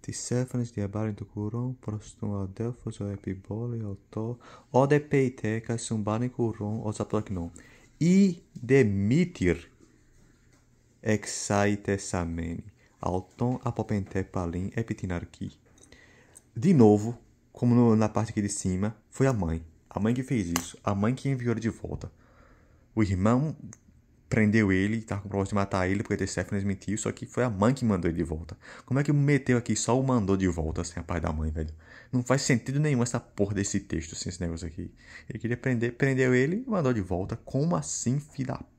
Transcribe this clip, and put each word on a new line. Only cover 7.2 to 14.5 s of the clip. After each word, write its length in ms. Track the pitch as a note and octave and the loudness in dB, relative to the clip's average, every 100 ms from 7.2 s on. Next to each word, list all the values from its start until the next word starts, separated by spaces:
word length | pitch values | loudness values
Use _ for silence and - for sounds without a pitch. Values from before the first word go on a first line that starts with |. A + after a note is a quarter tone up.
| G#2+ F#2 E2+ - - - - _ | -2 -6 -6 -10 -20 -20 -20 _
E 420 | E3 F#3+ G3 E3+ _ | 4 6 6 2 _
Demitir, 1160 | - A#2 C3+ A2 G2 G2+ C#3+ F3+ - F2+ D#2+ - _ - _ _ _ _ _ _ _ _ _ _ _ | -14 4 6 6 4 2 2 0 2 2 2 -4 _ -20 _ _ _ _ _ _ _ _ _ _ _
Exaitesamene, 1600 | A2+ G#2+ - - - G2+ G2+ G2+ - G2 - F#2 E2+ E2 E2 E2+ - _ _ _ | 0 0 -2 -10 0 4 4 2 0 -2 -2 -2 -2 -4 -6 -8 -12 _ _ _
ao 220 | - F#2 | -4 -4
Tom 400 | - - A#2+ B2+ | -6 -4 -2 -2
Apopenté 600 | A#2+ - G#2+ G#2 F#2 G2 | -4 -4 -2 -2 -2 -4
Palin, 500 | F#2 F#2+ F2 | -4 -4 -4